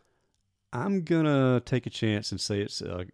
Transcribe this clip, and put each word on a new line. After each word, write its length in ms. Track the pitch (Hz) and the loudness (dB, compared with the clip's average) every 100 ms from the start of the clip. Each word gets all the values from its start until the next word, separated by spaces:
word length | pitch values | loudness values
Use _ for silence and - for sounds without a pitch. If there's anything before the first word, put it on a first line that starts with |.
| - _ _ _ _ _ _ | -20 _ _ _ _ _ _
I'm 300 | 123 190 196 | -6 -2 -2
gonna 580 | 165 165 156 139 131 123 - | 2 2 4 4 4 2 2
take 220 | 123 120 | -2 -2
a 20 | |
chance 420 | - 110 104 - | -2 0 0 -2
and 80 | 95 | -6
say 220 | - 101 | -2 -2
it's 180 | 104 - | -2 -6
a 280 | - 90 92 | -8 -8 -8